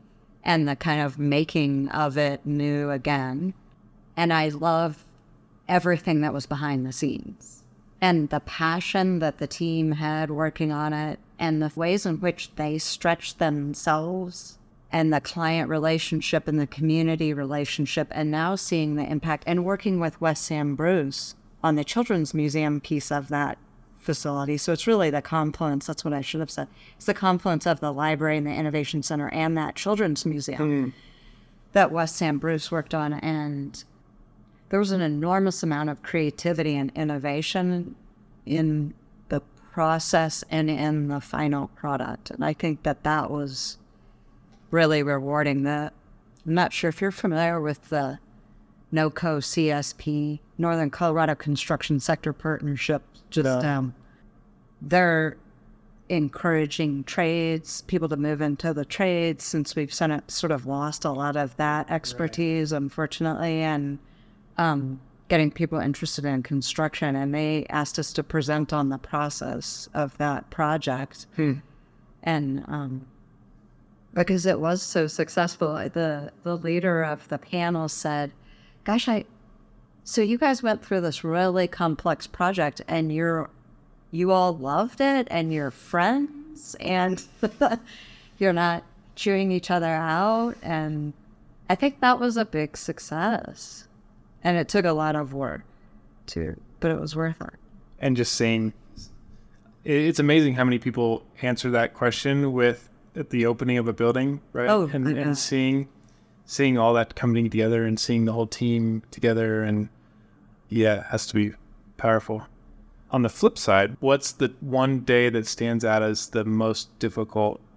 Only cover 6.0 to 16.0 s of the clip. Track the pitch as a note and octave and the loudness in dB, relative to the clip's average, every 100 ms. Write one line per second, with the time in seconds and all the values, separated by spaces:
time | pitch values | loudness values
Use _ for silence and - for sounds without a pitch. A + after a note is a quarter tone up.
6 | - D#3 D3+ C#3 - C#3+ D3 C3+ C3 - | 2 2 2 -2 -4 -4 -2 -2 -4 -4
7 | D3 - - - - - - - - - | -4 -4 -10 -16 -20 -20 -20 -20 -20 -2
8 | F#3 E3+ D3 D3 - - D#3+ E3+ - G3 | 2 4 2 -2 -4 -2 -2 0 -2 0
9 | F#3 F3 D#3 - D3 - E3+ D#3+ D#3 D3+ | 2 2 0 -2 -6 -4 -2 2 2 0
10 | D#3 D#3 D#3 D3+ D#3 - D#3 D3 D3+ D3+ | -2 -2 -2 -2 -2 0 -2 0 -2 -2
11 | D3+ - - - E3 D#3 D3+ D#3+ E3+ G3+ | -4 -8 -12 -4 0 2 0 0 0 0
12 | G3 D#3+ F3+ E3+ - - D3+ D#3 - - | 0 0 -2 -2 -6 -6 -4 -2 -4 -2
13 | E3+ E3 - - D#3+ D3 C#3+ D3 - D#3 | 0 0 -2 -2 0 0 -2 -4 0 0
14 | E3 F#3 F3+ F3+ - - - - - E3 | 0 -4 -6 -10 -16 -20 -20 -20 -4 2
15 | D#3+ D3+ - F3 D#3+ E3 D3+ D#3 D#3+ D#3+ | 4 2 0 -2 0 0 0 0 2 2